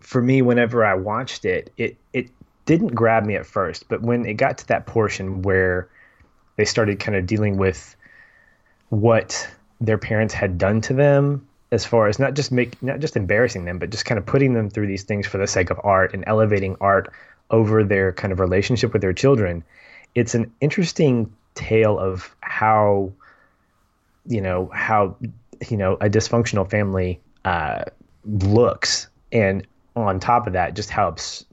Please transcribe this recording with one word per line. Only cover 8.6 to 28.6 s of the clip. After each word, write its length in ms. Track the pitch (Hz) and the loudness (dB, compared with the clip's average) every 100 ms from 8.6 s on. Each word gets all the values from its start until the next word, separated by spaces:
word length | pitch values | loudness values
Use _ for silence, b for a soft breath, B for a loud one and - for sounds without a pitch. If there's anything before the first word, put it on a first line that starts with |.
| b b _ | b b _
what 580 | 110 113 110 - - - - _ _ | 0 4 2 0 -10 -10 -16 _ _
their 180 | 110 107 | -2 -2
parents 360 | - 107 110 | -2 -2 -2
had 240 | - 98 87 | -2 -4 0
done 220 | 95 110 | 0 0
to 120 | - | 0
them, 540 | 131 143 143 143 143 - _ _ | 2 4 4 2 -2 -8 _ _
as 120 | 117 | -4
far 220 | - 117 104 | 0 2 2
as 120 | 107 | 2
not 160 | 135 | -2
just 180 | 139 139 | -2 -2
make, 280 | 123 120 - | 0 -2 -4
not 180 | 127 139 | -8 -4
just 160 | 147 120 | -4 -4
embarrassing 480 | 92 104 123 95 | 0 2 2 0
them, 140 | 87 90 | -8 -8
but 120 | 85 | -8
just 140 | 107 | -8
kind 140 | - 110 | -4 -4
of 80 | - | 0
putting 260 | 135 135 | 2 2
them 160 | 117 107 | 2 -2
through 160 | 110 104 | -2 -4
these 160 | 95 | -4
things 240 | - 104 101 | -4 -4 -2
for 120 | 98 | -2
the 80 | 98 | -2
sake 240 | 98 87 | 0 0
of 100 | 90 | 0
art 320 | 101 95 92 | 2 2 2
and 80 | 98 - | -2 -2
elevating 500 | 110 107 104 95 90 | 2 4 2 -2 0
art 320 | 98 95 95 B B B _ | 2 2 0 B B B _
over 320 | 113 107 110 | 2 4 4
their 300 | 104 98 95 | 4 2 0
kind 200 | 90 104 | -2 -4
of 60 | 92 | -2
relationship 540 | 92 92 101 120 117 | 2 2 2 0 0
with 100 | 110 | 0
their 100 | 98 | 0
children. 520 | 87 135 131 95 87 - B B B B | 2 4 4 2 -4 -12 B B B B
It's 200 | - 117 | -2 0
an 180 | 117 113 _ | 0 -4 _
interesting 720 | 147 - 170 - 156 120 107 - _ | -2 0 -2 2 2 2 -2 -8 _
tale 440 | - - 110 110 98 | -14 0 2 4 2
of 360 | 95 92 - _ | -2 -6 -12 _
how, 720 | - - 110 110 104 101 95 98 b b b b b b _ _ _ _ - | -10 -2 2 4 4 2 -2 -8 b b b b b b _ _ _ _ -6
you 140 | 113 | -4
know, 300 | 95 90 92 | -2 -2 -4
how, 440 | - - 110 98 95 113 - _ - - | -6 0 2 2 -2 -14 -14 _ -18 -6
you 80 | 107 | -2
know, 180 | 95 | 0
a 140 | 98 104 | 0 2
dysfunctional 600 | 107 - 117 113 104 95 | 2 2 0 0 -2 0
family, 500 | 107 101 95 90 87 _ _ | -2 -2 -2 -2 -6 _ _
uh, 400 | - 87 76 53 - - _ _ | -4 -2 -4 -6 -10 -14 _ _
looks. 840 | 107 107 98 107 | -6 -2 2 4